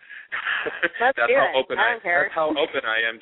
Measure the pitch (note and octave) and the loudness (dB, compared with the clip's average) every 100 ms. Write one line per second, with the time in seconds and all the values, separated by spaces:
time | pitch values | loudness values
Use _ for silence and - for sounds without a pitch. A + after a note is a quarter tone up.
0 | - - - - - - D#3 - F3 - | -18 -18 -10 -8 -4 -4 -4 -4 -4 0
1 | A#3+ - - A#3 F3+ C3+ B2+ E3+ A3 A#3 | 0 2 2 4 4 2 0 0 0 0
2 | F3 F3 F#3+ E3 D#3 D3 D#3+ C#3 A#2+ A2 | 0 0 2 0 0 2 0 0 0 0
3 | A2+ A2+ | 0 -4